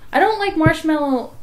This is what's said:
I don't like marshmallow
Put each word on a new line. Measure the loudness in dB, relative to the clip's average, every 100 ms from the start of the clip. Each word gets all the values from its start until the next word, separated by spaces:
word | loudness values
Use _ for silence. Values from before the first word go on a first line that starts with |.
| -4
I | 2
don't | 2 0
like | -2 2
marshmallow | 2 2 0 0 0 -2 -4 -10